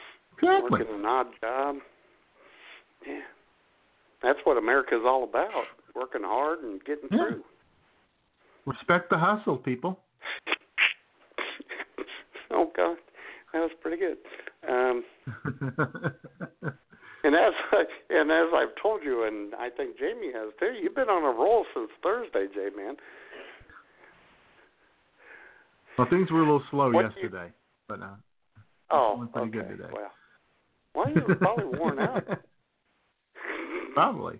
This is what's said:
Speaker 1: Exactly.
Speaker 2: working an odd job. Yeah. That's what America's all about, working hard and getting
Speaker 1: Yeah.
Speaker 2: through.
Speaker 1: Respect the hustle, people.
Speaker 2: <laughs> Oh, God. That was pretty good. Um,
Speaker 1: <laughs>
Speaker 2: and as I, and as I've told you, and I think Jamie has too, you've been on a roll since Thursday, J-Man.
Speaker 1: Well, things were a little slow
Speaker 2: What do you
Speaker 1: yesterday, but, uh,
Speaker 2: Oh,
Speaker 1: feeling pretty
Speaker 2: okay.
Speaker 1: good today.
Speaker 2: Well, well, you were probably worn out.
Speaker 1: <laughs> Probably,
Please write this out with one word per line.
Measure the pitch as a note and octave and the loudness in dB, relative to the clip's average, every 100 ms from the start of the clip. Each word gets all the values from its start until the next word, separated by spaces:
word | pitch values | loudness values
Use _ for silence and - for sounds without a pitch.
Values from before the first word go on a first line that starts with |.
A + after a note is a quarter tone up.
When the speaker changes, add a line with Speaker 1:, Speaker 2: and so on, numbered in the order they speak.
| - - _ - | -20 -20 _ 0
Speaker 1:
Exactly. | F4 C#4+ - - | 4 4 4 0
Speaker 2:
working | A2+ | 0
an | G#2 G#2 | -4 0
odd | C3 B2 - | 0 0 -4
job. | A2+ B2+ C#3 C#3 - _ _ _ _ _ - - - - _ _ - | -6 -2 -4 -4 -12 _ _ _ _ _ -20 -20 -20 -20 _ _ -14
Yeah. | - - - _ _ _ _ _ _ _ _ | -14 -14 -20 _ _ _ _ _ _ _ _
That's | B2 C#3+ | 2 2
what | - B2+ | 4 4
America's | A2 C3+ B2+ A#2+ | 6 4 4 2
all | A#2+ C3 | 4 2
about, | A#2 A#2 F#3 F#3+ - - _ | 2 0 0 -2 -6 -12 _
working | B2+ B2+ B2+ | -10 -6 -6
hard | F#2+ A2+ D3 E3 | -2 0 0 -2
and | B2+ F#2+ | -6 -10
getting | - D3 C#3+ | -8 -8 0
Speaker 1:
Yeah. | G#3+ G4 | 0 0
Speaker 2:
through. | - - _ _ _ _ _ _ _ _ _ _ _ - | -4 -10 _ _ _ _ _ _ _ _ _ _ _ -8
Speaker 1:
Respect | C3 - F3 F3 | -8 2 2 4
the | E3 | 2
hustle, | E3+ G#3+ G#3+ C#3 | 4 2 0 -2
people. | - B2 F3 F#3+ | -2 -2 -4 -6
Speaker 2:
<laughs> | _ _ - - - - _ - - - _ _ _ - - - - - - - - - - - - | _ _ -12 -12 -6 -6 _ 0 0 0 _ _ _ -10 -10 -10 -14 -14 -14 -12 -12 -14 -16 -20 -4
Oh, | - A#3+ - | 0 0 2
God. | E3+ E3 - - - - - | 2 0 -10 -20 -20 -20 -6
That | D#3+ | -2
was | E3 E3 | -2 -2
pretty | D#3+ E3 | -6 -2
good. | F3+ - - - - - - | -2 -4 -10 -16 -16 -14 -2
Um, | B2+ B2+ B2 A#2+ - - | 2 2 2 -4 -12 -14
Speaker 1:
<laughs> | G#2+ - C3 C3+ C3 D#3 - D#3 - - _ - - D#3+ - _ - - - | -8 -8 -4 -6 -2 -4 -2 -8 -8 -18 _ -14 -10 -10 -10 _ -20 -20 -2
Speaker 2:
and | D#3 | 2
as | D#3+ A3+ E3 - | 6 4 2 2
I, | G#3 E3 - - | 2 2 -4 0
and | - D3+ | 2 4
as | D#3+ E3 | 4 4
I've | D#3+ B2+ - | 2 0 0
told | G3+ G#3+ | -2 -2
you, | D3+ B2 | -2 0
and | A2 G#2+ G#2 A#2 | 0 -4 -8 -8
I | A#2+ | -10
think | A#2+ C3 A2 | -6 -8 -4
Jamie | C#3 A#3+ F3+ | -6 -4 -8
has | B2 A2 - | -8 -10 -4
too, | F#3+ B3 | -4 -2
you've | F3 | -4
been | - B3 | 0 2
on | F#3 | 2
a | D3+ A2+ | 2 2
roll | D#3+ A3+ E3 | 4 4 2
since | C3+ A2 - | -6 -8 -4
Thursday, | B2+ A#3 A#3 - G2 | -2 -2 -2 -2 -2
J-Man. | G2 G2 G2+ G2+ C#3+ - - - - - - - - _ _ - _ _ _ _ _ _ _ _ _ _ _ - - - - _ _ _ - | -4 -6 -6 -10 -12 -16 -20 -20 -18 -18 -20 -20 -20 _ _ -20 _ _ _ _ _ _ _ _ _ _ _ -20 -20 -20 -20 _ _ _ 2
Speaker 1:
Well, | B2 | 4
things | F3 F#3 | 4 4
were | D#3+ | 4
a | |
little | D#3 D3 C#3 | 6 4 2
slow | C#3+ C3+ | 2 4
Speaker 2:
What | |
do | A#2+ G#3 G#2+ | 4 2 -2
you | F#3 | -8
Speaker 1:
yesterday, | F#2 F2 - _ _ _ | -8 -14 -18 _ _ _
but, | G2+ | -12
uh, | G2 G2+ _ _ _ _ - _ _ | -12 -16 _ _ _ _ -20 _ _
Speaker 2:
Oh, | D#3+ A#2 A#2 A#2+ | 2 2 0 -4
Speaker 1:
feeling | C3+ A#2 | -4 -4
pretty | A2 | -6
Speaker 2:
okay. | F#2+ | -8
Speaker 1:
good | G2 | -12
today. | F#2 | -12
Speaker 2:
Well, | - G2+ - _ _ _ _ _ _ _ | -12 -12 -16 _ _ _ _ _ _ _
well, | - B3 | -2 2
you | D4+ - | 2 2
were | |
probably | - F#3 A#3 - - | 2 2 2 -2 -2
worn | E4+ C4+ | -2 0
out. | G3+ A#3+ - | -2 -2 -4
Speaker 1:
<laughs> | G3+ - _ _ _ _ _ _ _ _ - - - - - - | -10 -10 _ _ _ _ _ _ _ _ -16 -10 -10 -8 -10 -4
Probably, | C#3+ G#3 G3+ E2+ E2 | 0 2 0 -8 -10